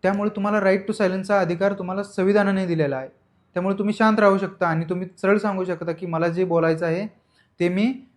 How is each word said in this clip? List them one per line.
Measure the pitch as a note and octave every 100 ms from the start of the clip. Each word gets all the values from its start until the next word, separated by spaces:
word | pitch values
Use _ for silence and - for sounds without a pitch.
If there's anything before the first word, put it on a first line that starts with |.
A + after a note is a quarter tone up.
त्यामुळे | F#3 G3+ G#3
तुम्हाला | G#3 G3+ G#3
right | F#3+ G3 G3
to | G#3
silence-चा | G3 F#3+ F#3+ G3+
अधिकार | F3+ F3 G3
तुम्हाला | G3 F3+ F#3+
संविधानाने | G3 - F#3+ G#3 G3+ F#3+ F#3
दिलेला | E3 D3 C3+
आहे. | C3+ _ _ _ _
त्यामुळे | F3+ F#3+ G3
तुम्ही | G#3 G#3+
शांत | A3 G#3+
राहू | G#3 G3
शकता | F#3 - F3
आणि | D#3+ E3
तुम्ही | F3+ F3+ -
सरळ | F#3+ G#3
सांगू | G#3 F#3+
शकता | F#3 F3 E3
की | D#3+ F3
मला | E3 E3+
जे | E3+
बोलायचं | F#3 E3 E3 D#3+ E3+
आहे | E3 G#3 _ _ _ _ _
ते | F3
मी | F#3 A3+ C4 -